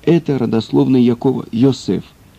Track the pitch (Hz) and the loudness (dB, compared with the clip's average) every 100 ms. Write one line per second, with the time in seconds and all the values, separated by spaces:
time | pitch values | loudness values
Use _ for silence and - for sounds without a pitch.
0 | - 165 151 135 113 113 - 139 139 131 | 0 0 0 -4 -2 -4 -2 0 2 2
1 | 120 120 135 117 - 113 135 127 - 90 | 2 0 -2 -4 -4 0 0 0 -4 -6
2 | - - - | -6 -18 -20